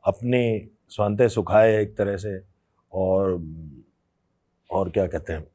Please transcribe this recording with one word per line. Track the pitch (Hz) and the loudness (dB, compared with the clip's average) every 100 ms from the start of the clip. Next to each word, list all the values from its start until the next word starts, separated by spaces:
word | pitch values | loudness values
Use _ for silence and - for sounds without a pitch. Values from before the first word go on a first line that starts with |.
अपने | - 95 123 123 120 110 - _ _ | -2 -2 0 0 2 -2 -6 _ _
स्वांतः | - 104 104 120 | -4 -2 2 2
सुखाय | 110 95 104 110 | 2 2 6 6
है | 110 | 4
एक | 104 - | 0 -2
तरह | 101 98 | -2 -2
से, | 104 95 92 _ _ _ _ | -6 -10 -14 _ _ _ _
और, | 92 95 95 98 90 80 80 78 65 - _ _ _ _ _ _ _ _ | -4 0 2 0 -2 -6 -14 -16 -20 -20 _ _ _ _ _ _ _ _
और | 82 95 | -4 -2
क्या | 95 92 | 0 0
कहते | 85 - | -2 -6
हैं | 80 78 | -10 -10